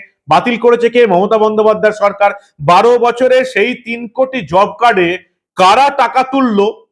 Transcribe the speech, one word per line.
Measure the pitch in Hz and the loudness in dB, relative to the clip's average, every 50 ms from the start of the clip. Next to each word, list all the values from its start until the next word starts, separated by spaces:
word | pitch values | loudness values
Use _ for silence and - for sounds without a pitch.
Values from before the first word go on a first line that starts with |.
| - _ _ _ _ | -6 _ _ _ _
বাতিল | 139 151 180 196 247 233 220 | 0 0 0 0 -2 -4 0
করেছে | 226 240 240 233 233 233 | 0 0 2 2 0 0
কে? | 233 160 240 | 2 2 2
মমতা | 202 175 180 202 208 226 | 2 2 0 0 0 0
বন্দ্যোপাধ্যায় | 214 214 220 214 214 208 220 214 - 220 208 208 | 0 0 0 0 0 0 0 0 0 0 -2 0
সরকার। | - 202 202 196 202 202 202 196 - _ _ _ - | 0 -2 -2 0 0 -2 -2 -2 -4 _ _ _ -6
বারো | 143 165 180 196 220 240 240 | 0 2 2 4 4 4 2
বছরে | 233 233 240 233 240 262 247 254 262 254 | 2 0 -2 0 0 0 2 2 0 0
সেই | 254 - 196 220 247 247 | -2 -2 -2 -2 -2 -4
তিন | - - 226 233 240 240 | -8 -10 -12 -12 -12 -12
কোটি | 208 - 262 262 262 262 247 | -10 -4 -4 -4 -4 -4 -8
জব | 170 131 175 190 202 190 - - | -6 -2 0 0 0 0 -2 0
কার্ডে | 233 233 214 190 175 170 180 - _ _ _ _ _ _ - | 0 0 2 2 0 -2 -2 -8 _ _ _ _ _ _ -2
কারা | - 185 190 220 254 277 285 | 0 2 4 4 4 2 0
টাকা | 277 269 240 233 - 262 262 | 0 -2 -2 -2 -2 -4 -4
তুললো, | 262 269 269 262 233 208 202 202 226 214 - _ _ | -2 -2 -2 -2 0 0 0 -2 -2 -4 -10 _ _